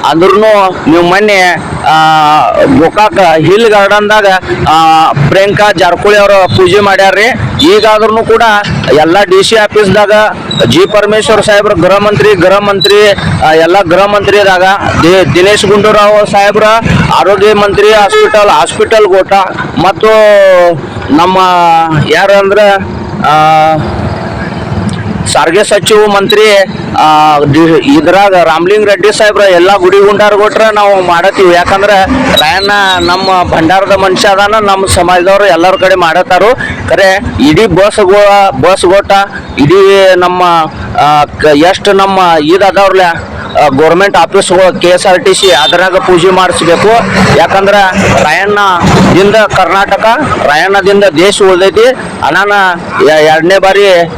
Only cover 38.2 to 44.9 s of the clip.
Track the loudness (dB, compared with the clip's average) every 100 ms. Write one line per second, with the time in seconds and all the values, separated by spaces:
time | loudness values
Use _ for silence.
38.2 | 4 2 0 0 -2 0 2 0 2 -2
39.2 | -2 -8 -12 -4 0 2 2 2 2 2
40.2 | 0 0 0 0 -2 -8 -8 -2 0 0
41.2 | -2 -2 0 2 2 0 -2 0 0 0
42.2 | 0 0 0 0 2 2 0 2 0 -2
43.2 | -10 -14 -6 -2 0 2 0 2 0 0
44.2 | 0 -2 0 0 0 0 0